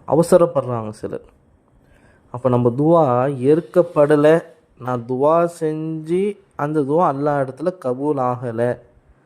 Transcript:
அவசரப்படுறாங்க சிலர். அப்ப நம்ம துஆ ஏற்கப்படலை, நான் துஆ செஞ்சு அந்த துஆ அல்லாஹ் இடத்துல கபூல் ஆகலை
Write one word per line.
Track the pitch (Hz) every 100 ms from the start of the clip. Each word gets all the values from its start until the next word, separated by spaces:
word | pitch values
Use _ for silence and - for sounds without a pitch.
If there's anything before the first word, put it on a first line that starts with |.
| -
அவசரப்படுறாங்க | 147 165 180 170 151 123 117 107
சிலர். | 107 98 - - _ _ _ _ _ _ _ _ _ _
அப்ப | 120 131
நம்ம | 123 120
துஆ | 123 151 170 143 123 135 135
ஏற்கப்படலை, | 127 156 - 180 170 156 147 151 151 165 - _ _ -
நான் | 123 123 117
துஆ | 127 147 165 170 170
செஞ்சு | 156 156 160 160 156 180 208 202 _ -
அந்த | 147 156
துஆ | 135 156
அல்லாஹ் | 175 139 147 143
இடத்துல | 131 127 170 180
கபூல் | 127 127 143 139
ஆகலை | 123 120 123 113 120 120 - _ _ _